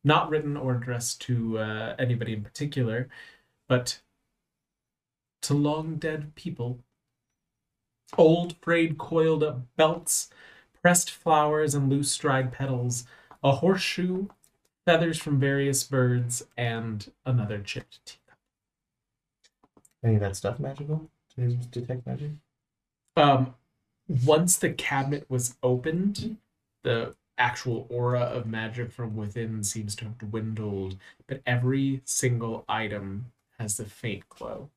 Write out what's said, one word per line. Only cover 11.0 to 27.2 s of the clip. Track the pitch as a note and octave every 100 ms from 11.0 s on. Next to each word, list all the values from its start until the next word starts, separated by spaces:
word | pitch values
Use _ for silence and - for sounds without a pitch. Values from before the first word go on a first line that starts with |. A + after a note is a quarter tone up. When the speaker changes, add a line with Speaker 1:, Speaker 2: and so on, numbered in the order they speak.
| -
Speaker 1:
flowers | - - D3+ D3+ D3+ D3+
and | C#3+ C3+
loose | C#3 C#3+ -
dried | D3 C3 B2+
petals, | - C3+ B2 B2 A#2 - - _ -
a | -
horseshoe, | C3+ F3+ F#3+ - - F3+ F#3 G3+ - _ _ _ _
feathers | - D#3+ E3 D#3+
from | D#3 C#3+
various | C#3 C#3 C#3 C3+
birds, | - C3+ B2 B2 A#2+ - - -
and | A#2+ A#2 A2+ G#2+ - _
another | C3 B2 G#2+ G#2
chipped | G2+ - - -
teacup. | - - _ _ _ _ _ _ _ _ _ _ _ _ _ _ _ _ _ _
Speaker 2:
Any | A#2 G#2+
of |
that | G2+
stuff | G2+ G2+ B2
magical? | C3+ C#3 C#3+ D#3 D#3+ _ _ -
Do |
you | B2 B2 -
detect | A#2+ B2 B2+
magic? | B2+ B2+ D3 D3+ _ _ _ _ _ _ _ -
Speaker 1:
Um, | D3 C3 B2+ - _ _ _ _ - C3
once | C3 D3+ F3 -
the | -
cabinet | - - C#3 C3+ C#3+ -
was | B2+ B2 -
opened, | B2+ B2+ D#3+ E3 G3 G3+ A3+ A3 _ _ _ _
the | - A#2 A#2 -